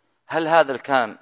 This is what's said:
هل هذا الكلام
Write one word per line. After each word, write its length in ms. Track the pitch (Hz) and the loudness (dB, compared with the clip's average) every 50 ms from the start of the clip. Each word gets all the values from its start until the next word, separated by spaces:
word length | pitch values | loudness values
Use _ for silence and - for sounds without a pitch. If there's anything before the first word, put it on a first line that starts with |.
| _ _ _ _ _ | _ _ _ _ _
هل 220 | - 143 160 165 156 | -8 -6 -4 -2 2
هذا 240 | 165 165 151 135 131 | 2 2 2 2 -2
الكلام 460 | 117 - - 139 131 117 107 95 - | -6 -4 -2 0 0 0 -2 -4 -12